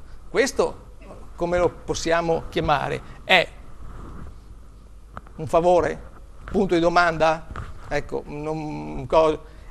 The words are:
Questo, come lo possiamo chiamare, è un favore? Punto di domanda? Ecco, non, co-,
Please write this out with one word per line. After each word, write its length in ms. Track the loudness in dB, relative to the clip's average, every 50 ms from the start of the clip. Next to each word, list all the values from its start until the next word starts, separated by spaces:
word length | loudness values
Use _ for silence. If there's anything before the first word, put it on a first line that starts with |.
| -14 -14 -14 -14 -12 -2
Questo, 580 | 2 2 2 2 2 2 0 0 -2 -6 -14 -18 -18 -18 -16 -16 -16 -14 -14 -14 -6
come 200 | -4 -2 0 2
lo 140 | 4 2 2
possiamo 760 | 2 -2 -6 -6 -4 -2 0 2 2 2 4 2 0 0 -2 -2
chiamare, 500 | -2 0 2 4 2 2 2 0 -4 -4 -6 -10 -14 -6 2
è 240 | 4 6 6 6 2 -2 -12 -14 -14 -12 -12 -12 -12 -12 -12 -12 -12 -10 -10 -10 -12 -12 -14 -16 -18 -18 -18 -18 -18 -18 -18 -20 -20 -18 -20 -20 -16 -16 -16 -16 -14 -10
un 100 | -10 -2
favore? 560 | 0 2 4 6 6 6 6 4 2 0 -4 -8 -14 -16 -16 -16 -16 -16 -14 -8
Punto 300 | -2 0 2 2 4 4
di 60 | 4
domanda? 640 | 4 6 6 6 6 6 4 4 4 4 4 2 -2 -8 -10 -10 -10 -10 -10 -12 -8 -4
Ecco, 360 | -4 -4 -2 -4 -4 -6 -6
non, 800 | -6 -8 -6 -4 -4 -4 -4 -4 -6 -6 -8 -8 -8 -8 -8 -4
co-, 500 | 2 4 6 6 6 4 0 -4 -12 -18 -18 -16 -16